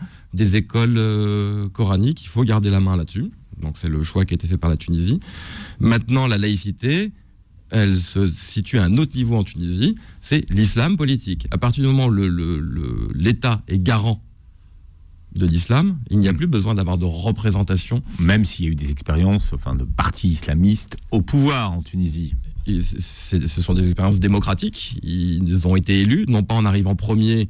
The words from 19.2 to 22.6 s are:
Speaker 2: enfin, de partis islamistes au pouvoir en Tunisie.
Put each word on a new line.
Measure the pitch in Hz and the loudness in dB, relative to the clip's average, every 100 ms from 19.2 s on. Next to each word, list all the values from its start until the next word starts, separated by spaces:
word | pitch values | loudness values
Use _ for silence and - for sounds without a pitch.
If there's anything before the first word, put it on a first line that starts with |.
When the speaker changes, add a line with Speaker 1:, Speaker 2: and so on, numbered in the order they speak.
| 92 101 - | 2 2 0
Speaker 2:
enfin, | - - 65 | -2 -4 -4
de | |
partis | 62 - - - 95 | -2 -2 -2 0 -2
islamistes | 80 - 76 98 107 - - - | -2 -2 2 4 2 -2 -14 -4
au | 110 | -2
pouvoir | 90 143 139 135 104 | 2 2 2 2 -2
en | 87 | -4
Tunisie. | 82 92 87 78 80 - - - | -6 -2 -2 -2 -4 -4 -6 -8